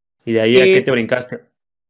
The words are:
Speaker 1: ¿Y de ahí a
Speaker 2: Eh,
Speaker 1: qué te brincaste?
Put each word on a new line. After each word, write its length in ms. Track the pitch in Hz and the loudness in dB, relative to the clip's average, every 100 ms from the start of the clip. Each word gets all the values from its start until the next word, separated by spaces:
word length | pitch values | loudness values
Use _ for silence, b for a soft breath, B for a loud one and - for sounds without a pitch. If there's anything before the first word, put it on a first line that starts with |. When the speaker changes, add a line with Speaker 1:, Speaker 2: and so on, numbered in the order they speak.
| _ _ - | _ _ -6
Speaker 1:
¿Y 80 | |
de 80 | 113 | -2
ahí 160 | 110 123 | 2 2
a 80 | 190 | 4
Speaker 2:
Eh, 80 | |
Speaker 1:
qué 80 | 190 | 2
te 80 | 139 | 0
brincaste? 520 | 127 113 127 - 120 _ _ _ _ _ | -4 -4 -6 -8 -16 _ _ _ _ _